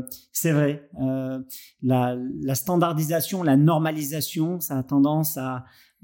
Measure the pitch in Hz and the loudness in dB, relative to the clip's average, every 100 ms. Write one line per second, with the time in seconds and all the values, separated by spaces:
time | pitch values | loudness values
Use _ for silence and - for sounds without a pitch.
0 | 127 - - - 165 147 147 147 - - | -2 -10 -10 -4 0 2 2 -2 -8 -6
1 | 131 135 131 131 131 - - _ 127 127 | -4 -2 -4 -8 -10 -16 -20 _ 0 2
2 | 123 123 127 151 139 135 - 175 170 156 | 2 -2 -6 -6 -4 -4 0 2 2 0
3 | 156 165 - 190 165 139 151 160 160 156 | 0 -2 -2 -2 4 6 6 4 0 -2
4 | 143 156 - 170 160 180 - 135 127 143 | -4 -6 -4 -2 -2 -2 -4 -6 0 2
5 | 143 156 156 - 131 127 123 - _ _ | 4 4 0 -2 -6 -8 -10 -20 _ _